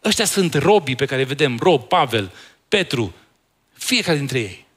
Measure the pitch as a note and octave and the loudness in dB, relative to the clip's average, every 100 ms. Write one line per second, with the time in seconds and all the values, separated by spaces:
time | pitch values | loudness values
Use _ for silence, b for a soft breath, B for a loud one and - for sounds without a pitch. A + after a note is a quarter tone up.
0 | G#3+ G#3+ G3+ G3 F3 D3 D#3+ G#3 C#3+ B2 | -2 0 0 0 0 2 4 2 2 -4
1 | C#3 C3 C3 C#3 C#3+ A#2+ F3+ D#3+ - F3+ | -2 -2 -4 0 0 2 2 2 2 0
2 | C#3 A2+ F#2+ B B B _ G#3 F3+ A#2+ | 2 -2 -4 B B B _ -2 0 -4
3 | G#2 - _ _ _ _ _ _ - B3 | -4 -8 _ _ _ _ _ _ -4 -2
4 | F3+ D3+ C#3 C3 G#2 F2+ _ | 0 -2 -2 -4 -6 -12 _